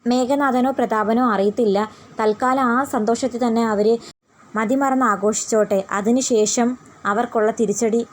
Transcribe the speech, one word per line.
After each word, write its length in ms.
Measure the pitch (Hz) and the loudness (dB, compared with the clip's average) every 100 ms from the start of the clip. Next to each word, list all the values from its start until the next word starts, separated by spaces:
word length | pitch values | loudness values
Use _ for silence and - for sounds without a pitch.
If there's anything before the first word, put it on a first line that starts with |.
മേഘനാഥനോ 640 | 240 247 247 285 277 247 254 269 | 0 -2 0 0 0 2 0 0
പ്രതാപനോ 440 | 226 220 208 226 247 | -2 0 0 0 2
അറിയത്തില്ല. 440 | 196 202 208 220 196 214 - - - | 2 0 0 0 0 -2 -10 -16 -2
തൽക്കാലം 480 | 220 214 254 269 254 | -2 0 0 2 2
ആ 40 | 240 277 | 0 0
സന്തോഷത്തിൽ 460 | 254 214 233 262 233 | -2 0 0 -2 -2
തന്നെ 180 | 240 226 226 | 0 0 0
അവർ 160 | 208 214 226 - - _ _ - 214 | 2 2 0 -4 -20 _ _ -8 -4
മതിമറന്ന് 500 | 220 269 277 262 247 | -2 0 0 2 2
ആഘോഷിച്ചോട്ടെ. 680 | 196 202 214 - 226 208 196 190 | 2 0 -2 -2 0 2 0 -2
അതിനുശേഷം 760 | 202 208 247 254 226 214 - 240 254 - - | -4 0 0 2 2 2 0 -2 -2 -14 -8
അവർക്കുള്ള 440 | 196 208 233 233 214 220 | -4 -2 -2 0 0 0
തിരിച്ചടി 420 | 208 202 226 233 233 | -2 0 0 -2 -4